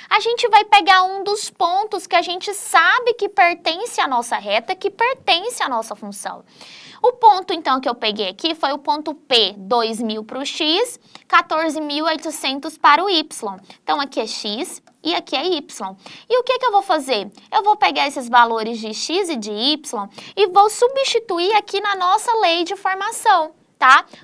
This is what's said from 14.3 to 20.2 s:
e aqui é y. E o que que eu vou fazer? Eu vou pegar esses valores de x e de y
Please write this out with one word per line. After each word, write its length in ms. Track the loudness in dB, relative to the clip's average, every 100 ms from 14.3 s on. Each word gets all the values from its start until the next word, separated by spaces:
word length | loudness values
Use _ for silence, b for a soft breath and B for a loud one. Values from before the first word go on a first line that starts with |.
| -8 -6 -6 -8 -10 _ _
e 100 | -6
aqui 220 | -4 -4 -4
é 100 | -4
y. 500 | -4 -6 -12 -12 -12 B B B
E 120 | -2
o 40 |
que 140 | 0 -2
que 80 | 0
eu 60 |
vou 100 | 0
fazer? 500 | 2 0 0 -4 -4 b b
Eu 100 | 0
vou 160 | 2 2
pegar 300 | 2 0 -2
esses 200 | -4 2
valores 520 | 4 4 2 -4 -6
de 160 | -8 -8
x 340 | -4 -2 -2
e 60 | -6
de 160 | -6
y 580 | -4 -2 -2 -6 -8 -10 B